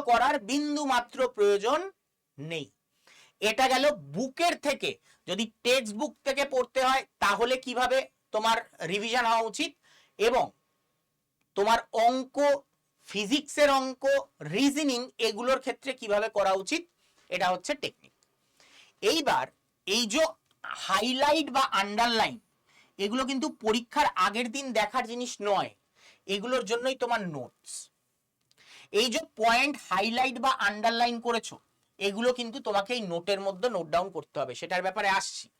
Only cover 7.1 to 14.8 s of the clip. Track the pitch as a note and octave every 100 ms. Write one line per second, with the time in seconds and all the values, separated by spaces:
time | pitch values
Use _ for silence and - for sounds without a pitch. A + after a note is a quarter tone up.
7.1 | _ G3+ G3 A#3+ B3+ B3+ A#3+ B3 C4 C4
8.1 | _ _ G#3+ A3+ A3+ - - E3 G3+ A3+
9.1 | B3 A#3 A3+ A3+ G3 D#4+ - _ _ _
10.1 | - A3+ B3 - - _ _ _ _ _
11.1 | _ _ _ _ - G#3 A#3 - A#3 A#3
12.1 | C4 C4 C#4+ C#4+ C#4 - _ _ _ -
13.1 | G3+ G3+ C#4+ - D4+ D4 C4+ C4 B3+ C4+
14.1 | C#4 - - D3 G3 C#4 C#4+